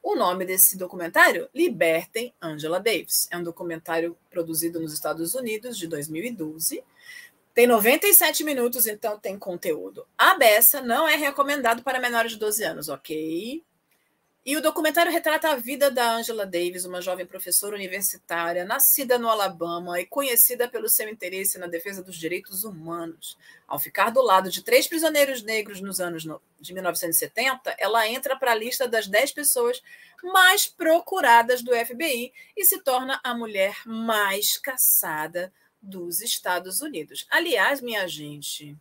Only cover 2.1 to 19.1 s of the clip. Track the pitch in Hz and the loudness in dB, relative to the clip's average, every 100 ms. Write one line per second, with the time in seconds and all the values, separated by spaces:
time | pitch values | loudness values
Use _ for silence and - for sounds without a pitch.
2.1 | 220 240 _ 165 151 156 175 214 185 143 | -8 -10 _ -10 -8 -4 -2 0 0 -2
3.1 | - - 175 170 165 175 160 - 165 170 | -2 -2 -6 -8 -8 -8 -8 -4 -2 -2
4.1 | 170 _ 180 165 160 165 170 160 151 156 | -8 _ -6 -4 -4 -4 -4 -8 -6 -6
5.1 | 156 165 262 240 214 247 233 165 156 147 | -6 -6 -6 -6 -6 -8 -10 -8 -8 -8
6.1 | 156 233 226 156 160 160 349 - _ - | -8 -8 -8 -10 -6 -6 -6 -14 _ -20
7.1 | - - _ _ - 240 226 208 302 403 | -20 -20 _ _ 4 6 6 6 4 6
8.1 | 359 320 294 311 269 240 247 220 208 226 | 6 6 0 -2 -2 -2 0 -2 -2 -6
9.1 | 214 208 196 202 175 185 151 - - - | -6 -8 -10 -8 -6 -4 -4 -6 -16 -18
10.1 | - 269 381 240 214 233 285 247 240 320 | 4 6 8 8 8 6 4 0 2 2
11.1 | 302 294 285 277 294 233 240 277 254 247 | 2 0 0 0 2 2 0 -2 -2 0
12.1 | 233 233 220 214 208 180 165 151 139 - | 0 0 -2 -4 -2 -4 -6 -8 -10 -8
13.1 | 156 160 165 220 311 _ _ _ _ _ | -6 -4 -6 -6 -10 _ _ _ _ _
14.1 | _ _ _ - 302 311 311 311 311 339 | _ _ _ -4 0 0 0 0 2 2
15.1 | 320 320 302 320 277 233 277 277 254 240 | 2 0 0 0 -2 -4 2 2 4 0
16.1 | 226 226 226 190 175 175 180 180 180 180 | 0 -4 -6 -4 -2 -2 -4 -8 -8 -6
17.1 | 180 175 190 180 170 202 208 190 185 196 | -6 -8 -12 -2 -2 -2 -8 -6 -4 -4
18.1 | 214 - 170 170 175 180 254 - - 254 | -6 -6 -4 -2 -2 -2 2 2 2 2